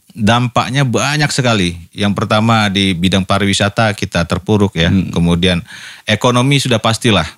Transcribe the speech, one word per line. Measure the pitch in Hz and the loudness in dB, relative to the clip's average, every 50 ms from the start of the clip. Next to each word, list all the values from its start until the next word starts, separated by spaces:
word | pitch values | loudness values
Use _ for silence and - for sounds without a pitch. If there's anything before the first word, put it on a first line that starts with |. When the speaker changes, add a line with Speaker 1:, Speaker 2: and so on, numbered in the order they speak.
| - _ - | -20 _ -8
Speaker 1:
dampaknya | 123 110 104 117 123 123 120 - - 110 85 123 139 139 | -2 0 2 2 2 0 0 -2 -2 -2 -2 0 0 0
banyak | 127 110 101 110 139 147 151 151 | 0 0 0 -2 -2 0 0 -2
sekali. | 131 - - 123 123 113 104 92 87 87 85 85 - | -2 -2 0 0 0 2 0 0 -2 -4 -6 -12 -14
Yang | - - 101 101 98 | -6 -4 -2 -2 -2
pertama | 98 101 101 110 107 110 117 113 110 107 101 | -2 -2 0 0 2 2 2 2 2 2 2
di | 95 98 98 98 95 | 0 0 0 0 0
bidang | 82 90 92 98 98 92 | 0 0 0 2 0 0
pariwisata | - 98 98 104 101 95 - 104 101 - - 113 110 | 0 0 0 0 0 0 0 0 0 0 0 0 0
kita | - - - 90 - 87 85 | -2 -4 -6 -4 -2 -2 -2
terpuruk | - 90 87 - - 110 98 101 95 - 80 | -2 -4 -4 -2 0 0 2 2 0 0 0
ya. | 82 | 0
Speaker 2:
Hmm. | 85 95 98 85 - | 2 2 0 0 -2
Speaker 1:
Kemudian | - 85 85 85 87 85 90 92 90 87 - - - - - - - - - | -2 0 0 0 2 2 0 0 0 -2 -4 -10 -16 -20 -20 -20 -20 -10 -6
ekonomi | - 107 - - 123 120 123 123 139 143 | -4 -2 0 0 2 2 2 2 2 2
sudah | 139 - 131 120 107 | 0 0 0 0 0
pastilah | - 113 110 - - 120 104 87 80 - - | 0 -2 -2 0 2 2 2 2 0 -2 -8